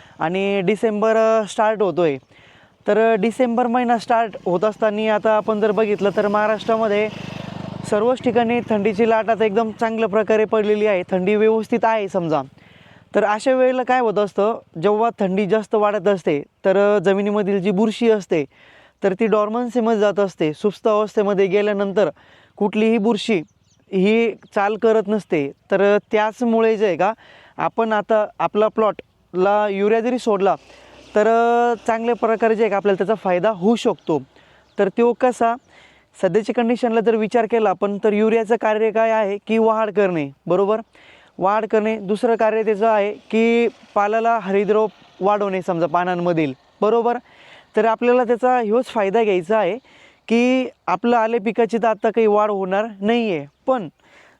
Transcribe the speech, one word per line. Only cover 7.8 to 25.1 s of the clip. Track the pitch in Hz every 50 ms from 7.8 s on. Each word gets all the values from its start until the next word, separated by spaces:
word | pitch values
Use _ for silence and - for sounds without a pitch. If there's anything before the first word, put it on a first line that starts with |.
| - -
सर्वच | - 208 214 240 262 247
ठिकाणी | - 254 196 240 240 226 240 240 - -
थंडीची | 226 208 202 226 202 190 233 220
लाट | 226 220 220 196
आता | 226 185 220
एकदम | 220 190 226 226 220
चांगल्या | 208 - 233 226 226 220 226 202
प्रकारे | 185 220 208 - 220 214 214
पडलेली | 208 220 220 208 208 214 208 208
आहे, | 214 202 180 180 -
थंडी | 196 185 185 196 208
व्यवस्थित | 208 214 220 220 220 214 - 247 220 -
आहे | 226 226 220 202
समजा. | 185 - 190 170 160 156 147 131 135 _ - - - - - - - - - _ _ -
तर | 208 226
अशा | 202 208 214 - 269 262
वेळेला | 254 254 254 254 254 247
काय | - 254 254
होत | 247 220 185
असतं, | 208 208 196 - - 196 220 233 220 - _ - 170
जेव्हा | 156 202 208 214 233 233 220 -
थंडी | 208 185 185 190 214
जास्त | 175 208 220 202 - -
वाढत | 214 208 208 202 214 170
असते | 208 202 180 - 190 151 143 - _ _ _ -
तर, | 196 190 202 202 202 208
अ, | 208
जमिनीमधील | 160 196 190 196 202 208 202 208 202 185 202 196
जी | 170 208
बुरशी | 190 185 226 220 208 - 240 226
असते | 220 208 180 - 185 160 139 - _ _ - - - - - _ _ - -
तर | 190 190
ती | - 226
डॉर्मन्सीमध्ये | 214 214 214 208 208 220 240 247 240 - 247 220 226 233 208
जात | 208 208 185 202
असते, | 202 190 - - 175 151 151
सुप्त | - - 208 180 - -
अवस्थेमध्ये | 220 214 208 214 202 - 226 202 196 202 185 196
गेल्यानंतर | 190 175 208 208 208 208 196 202 196 185 208 196 151 - _ - _ - - _ _ _
कुठलीही | - 202 208 180 214 220 220 226
बुरशी | 233 196 233 220 202 - - 220 170 151 _ _ _ _ _ _ _ _ - 196
ही | 190 185 208 220 226 233 226 - - - - -
चाल | 214 196 208 220
करत | 190 - 226 220 220 190
नसते. | 196